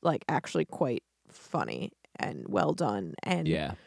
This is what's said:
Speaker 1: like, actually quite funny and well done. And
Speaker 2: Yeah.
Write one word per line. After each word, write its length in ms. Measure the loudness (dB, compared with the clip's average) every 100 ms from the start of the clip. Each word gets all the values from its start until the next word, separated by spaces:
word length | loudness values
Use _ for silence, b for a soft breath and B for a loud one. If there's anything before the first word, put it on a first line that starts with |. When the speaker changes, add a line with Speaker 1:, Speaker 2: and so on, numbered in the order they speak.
Speaker 1:
like, 220 | 0 2 2
actually 360 | 0 2 0
quite 380 | 0 0 0 0 -4 _ -20
funny 640 | -20 -4 -2 -2 -4 -8 -12 _ -6
and 280 | -6 -6 -2
well 240 | 2 2
done. 420 | 2 0 0 -4 -6
And 240 | -2 0 2
Speaker 2:
Yeah. 260 | 2 0 -6